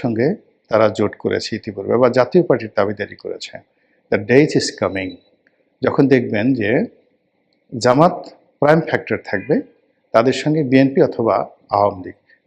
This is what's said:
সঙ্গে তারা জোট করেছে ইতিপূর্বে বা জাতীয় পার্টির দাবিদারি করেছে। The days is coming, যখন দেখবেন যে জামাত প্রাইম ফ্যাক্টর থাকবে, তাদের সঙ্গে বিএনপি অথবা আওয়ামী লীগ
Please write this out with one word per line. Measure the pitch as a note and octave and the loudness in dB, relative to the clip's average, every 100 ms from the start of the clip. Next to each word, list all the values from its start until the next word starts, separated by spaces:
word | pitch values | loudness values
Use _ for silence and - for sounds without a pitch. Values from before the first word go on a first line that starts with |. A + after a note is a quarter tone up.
সঙ্গে | B2+ A2 C3 G#3 _ _ _ | -4 -2 -2 -2 _ _ _
তারা | A2 G#2+ | 2 2
জোট | G#2 G#2 - | 2 -4 -2
করেছে | G#2+ G2 - G#2+ | -4 -4 -6 -10
ইতিপূর্বে | - G2+ G2 A2 | -10 -10 -2 2
বা | B2 | 2
জাতীয় | A#2+ B2 F3+ | 2 2 2
পার্টির | E3 C3 A2 - | 2 -2 -2 -4
দাবিদারি | G2+ G#2 F#2+ - | -2 -4 -10 -10
করেছে। | F#2 F2+ - - _ _ _ _ _ | -12 -12 -14 -18 _ _ _ _ _
The | - G#2 | -4 2
days | B2 D3+ C#3 | 4 4 2
is | - - | -2 -4
coming, | G2 F#2+ F#2+ - _ _ _ _ _ _ | -6 -4 -8 -12 _ _ _ _ _ _
যখন | B2+ - C#3 | -4 2 4
দেখবেন | C3 A#2 G#2 A#2+ | 4 2 -2 0
যে | B2+ G#2 C3+ A#3 - _ _ _ _ _ _ _ | 0 0 -2 -2 -10 _ _ _ _ _ _ _
জামাত | B2 A#2+ B2+ E3+ - - - _ _ | -2 2 4 4 2 -14 -20 _ _
প্রাইম | C#3+ D#3 | 2 2
ফ্যাক্টর | - A#2+ - G#2+ - | 2 -6 -4 -8 -6
থাকবে, | G2+ G#2 F3+ - _ _ _ _ | -8 -2 -4 -4 _ _ _ _
তাদের | A2+ A#2+ B2+ | 0 2 0
সঙ্গে | D3+ D#3 | -2 -2
বিএনপি | C#3 C3 C3+ C3+ | 2 2 4 2
অথবা | C#3+ - A2+ G2 - _ _ | 0 0 -2 -2 -4 _ _
আওয়ামী | G#2 G2+ G2 | 0 0 -2
লীগ | F2+ - _ _ | -14 -18 _ _